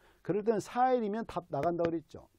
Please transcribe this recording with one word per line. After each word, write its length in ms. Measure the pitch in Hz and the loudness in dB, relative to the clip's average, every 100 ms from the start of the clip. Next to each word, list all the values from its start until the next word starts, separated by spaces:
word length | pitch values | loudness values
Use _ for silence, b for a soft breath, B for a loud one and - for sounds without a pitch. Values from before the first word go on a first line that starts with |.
| b b | b b
그럴 240 | - 196 | -4 0
때는 160 | 208 214 | 2 0
사 320 | - 240 254 | -2 2 4
일이면 320 | 254 214 220 220 | 4 0 -4 -4
답 200 | - - | -8 -4
나간다고 400 | 143 160 170 170 | -2 0 2 0
그랬죠. 400 | 165 - 151 - | -2 -8 -18 -20